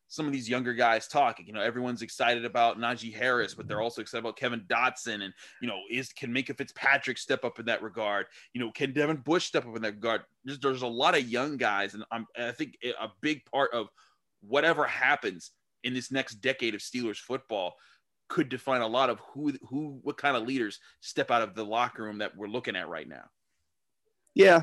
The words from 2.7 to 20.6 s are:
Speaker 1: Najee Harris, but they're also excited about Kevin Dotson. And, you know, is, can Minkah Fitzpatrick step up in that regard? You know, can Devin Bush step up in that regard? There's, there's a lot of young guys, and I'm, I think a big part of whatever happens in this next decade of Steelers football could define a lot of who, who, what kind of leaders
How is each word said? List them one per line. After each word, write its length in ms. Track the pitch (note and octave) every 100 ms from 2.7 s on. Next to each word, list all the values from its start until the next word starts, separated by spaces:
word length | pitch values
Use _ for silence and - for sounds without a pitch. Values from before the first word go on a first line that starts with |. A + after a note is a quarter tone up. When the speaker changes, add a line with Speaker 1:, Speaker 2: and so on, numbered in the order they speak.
| G#2+
Speaker 1:
Najee 360 | A#2+ A#2 A2+
Harris, 400 | G#2+ B2+ B2 G2
but 140 | - G#2+
they're 120 | G#2+
also 220 | A#2 A2+
excited 180 | G#2+ A#2
about 140 | A2+ -
Kevin 300 | B2+ A#2 F2+
Dotson. 560 | A#2 B2+ - A#2+ G#2
And, 80 | F#2+ - - -
you 60 | A#2+
know, 120 | G2 G2+
is, 220 | B2 B2+
can 220 | - A#2+
Minkah 240 | B2+ C3 C3
Fitzpatrick 580 | C3+ - C3+ C#3 C3 A#2+
step 260 | - C3
up 160 | A#2+ -
in 60 |
that 180 | A2+ A2
regard? 440 | A2 A2+ G#2 G2+ F#2 - -
You 80 | B2
know, 100 | A2+
can 220 | - C3+
Devin 240 | C3+ D3 D3+
Bush 300 | C3 F3+ -
step 200 | D3+ A#2+
up 100 | A2+
in 40 |
that 140 | A2
regard? 300 | G#2 A2+ G#2+ - _
There's, 140 | C3 C#3+
there's 240 | C3+ B2+
a 40 | B2
lot 300 | A#2 D#3+ E3
of 100 | A#2+
young 300 | A#2+ D3 C3+
guys, 380 | A#2 G2+ G2+
and 100 | G#2 -
I'm, 160 | A#2 A2 -
I 160 | A#2+
think 240 | A#2 D3 -
a 260 | B2 A2+ A2+ -
big 240 | D3+ D3 -
part 260 | C3+ C3+
of 160 | A#2+ G2+ _ _ _ _ _
whatever 420 | G#2 C#3 D#3+ D3+
happens 680 | C3+ - B2+ D3 G#2 F2 - _ _ _
in 100 | A#2+
this 180 | B2+ -
next 220 | C3+ -
decade 400 | G#2+ B2+ C3+ A#2
of 80 | G#2
Steelers 340 | - B2 A#2 G2+
football 600 | - B2 - G#2 F2+ - _ _ _ _ -
could 200 | F3 C3+
define 320 | B2+ C3+ B2+
a 60 | A2
lot 200 | B2 B2+
of 120 | A2
who, 320 | - C3+ D3 C3 B2
who, 320 | C3+ D3+ C3
what 140 | D3+ -
kind 200 | C#3+ B2
of 120 | A#2
leaders 320 | C3+